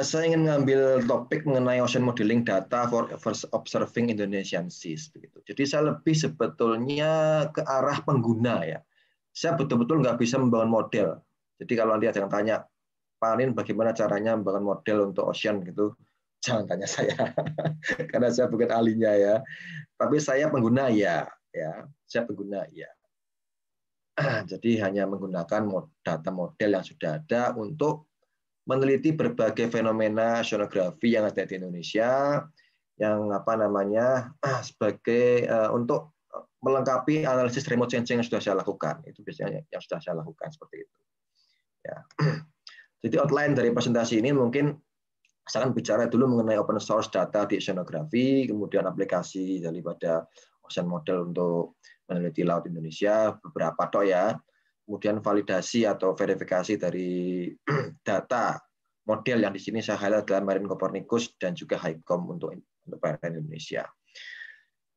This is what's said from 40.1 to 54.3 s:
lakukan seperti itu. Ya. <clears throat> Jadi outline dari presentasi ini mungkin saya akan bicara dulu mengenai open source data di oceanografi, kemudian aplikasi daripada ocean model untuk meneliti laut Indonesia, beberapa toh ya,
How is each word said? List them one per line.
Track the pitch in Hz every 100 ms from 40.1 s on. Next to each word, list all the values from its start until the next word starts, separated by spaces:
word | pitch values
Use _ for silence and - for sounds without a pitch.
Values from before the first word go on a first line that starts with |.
| 82
lakukan | 160 160 -
seperti | - - -
itu. | - _ _ _ _ _ _ _ _ _
Ya. | - - - -
<clears throat> | 151 - - _ - - - _
Jadi | 117 147
outline | 139 143 147
dari | 131 117 120
presentasi | 123 117 113 117
ini | 127
mungkin | 139 120 139 147 143 _ _ _ _ _ _
saya | - 117 131
akan | 117
bicara | - 107 120
dulu | 117 131
mengenai | 117 110 107
open | 101 107
source | - 110 104
data | 95 90 104
di | 98 98
oceanografi, | - 92 87 80 78 117 131 135 123
kemudian | 104 95 98 90
aplikasi | 90 95 92 82 95 92 92
daripada | 82 85 82 85 87 82 - _ - _
ocean | - - 87
model | 85 80 92 87
untuk | 87 87 85 82 _ - _ -
meneliti | 90 87 80 87
laut | 85
Indonesia, | 90 82 80 78 101 110 110 -
beberapa | 87 87 82 80 87
toh | 101 101
ya, | 90 98